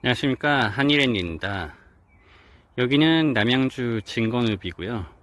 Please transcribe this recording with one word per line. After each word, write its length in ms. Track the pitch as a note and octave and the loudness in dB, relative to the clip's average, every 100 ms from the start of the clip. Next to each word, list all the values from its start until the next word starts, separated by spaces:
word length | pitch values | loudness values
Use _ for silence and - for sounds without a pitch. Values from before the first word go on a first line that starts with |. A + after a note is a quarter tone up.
안녕하십니까, 640 | B2 A#2+ C#3+ C3 D3 C#3 A2 | 0 0 0 0 0 2 0
한일랜드입니다. 1040 | G#2 C#3 D3 C3 G#2+ F2 D#2+ G2 G2 F2 - - _ _ _ _ - - - _ - | 2 2 4 2 0 -4 -6 -6 -6 -8 -12 -20 _ _ _ _ -20 -20 -20 _ -4
여기는 560 | B2 C#3+ D#3+ E3 D#3 | 0 4 4 4 2
남양주 680 | A2+ G#2+ C3 C3 - A#2+ A2+ - | 2 2 2 0 -2 -4 -4 -4
진건읍이고요. 1000 | - A2+ A#2+ A#2 G2+ F2+ - F#2 A#2 E2+ - | -2 -2 0 0 -2 -6 -8 -8 -8 -10 -16